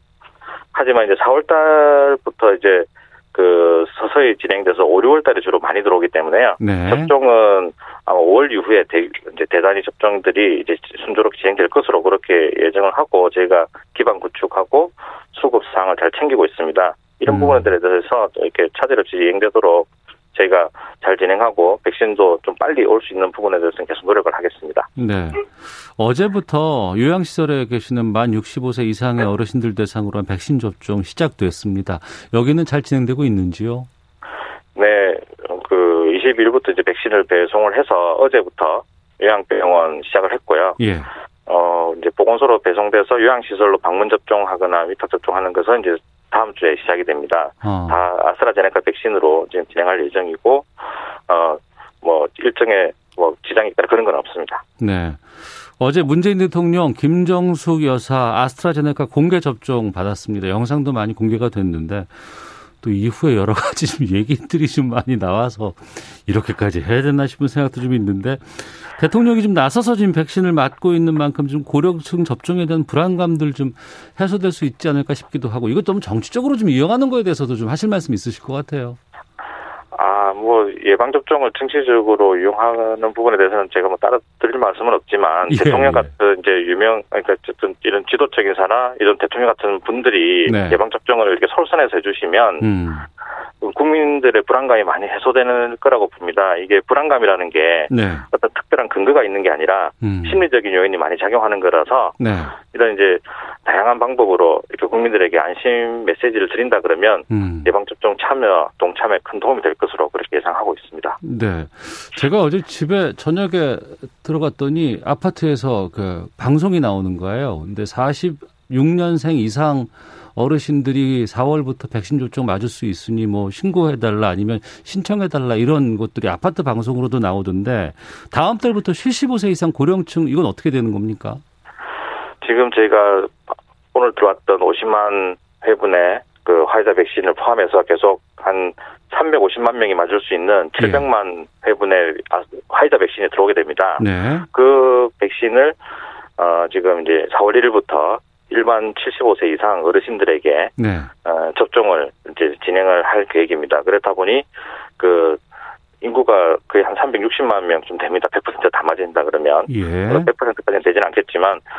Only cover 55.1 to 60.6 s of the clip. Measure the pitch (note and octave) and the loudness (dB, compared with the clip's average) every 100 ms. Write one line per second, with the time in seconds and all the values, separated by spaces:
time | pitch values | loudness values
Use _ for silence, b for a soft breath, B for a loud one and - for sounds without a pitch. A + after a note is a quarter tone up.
55.1 | D2+ B B B B B B B2+ D#3 D3 | -8 B B B B B B 0 2 2
56.1 | D#3+ F#3 F#3+ F#3 E3 F3 F3 E3 - D3 | 2 2 2 0 0 0 2 0 0 0
57.1 | F3 F3 F3+ F3+ E3 - D#3+ D3+ B2+ - | 2 2 2 0 0 0 0 0 0 -2
58.1 | C3+ A#2+ A2 B2+ - F3 D3+ D3 C#3+ C#3 | -2 0 0 -2 -2 -2 0 -2 -2 -2
59.1 | - E3 F3+ D3+ A#2+ - B2 A2 F#2 G2 | 0 2 2 -2 -6 -4 -4 -4 -4 -6
60.1 | G2+ - G#2 F#2+ G2+ | -6 -6 -6 -2 -2